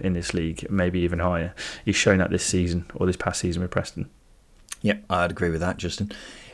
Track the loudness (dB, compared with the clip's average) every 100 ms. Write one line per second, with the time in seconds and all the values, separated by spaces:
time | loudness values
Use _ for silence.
0 | -2 0 0 -2 -2 -4 -2 2 2 4
1 | 2 2 2 0 -2 -6 -12 -6 0 2
2 | 6 6 4 2 2 2 2 0 -4 -2
3 | 0 2 -2 -2 -2 -2 -2 -2 -4 -6
4 | -10 -10 _ -20 _ -20 -16 -4 -2 -2
5 | 0 0 0 0 0 0 -2 -2 -6 -4
6 | -6 -6 -16 -18 -12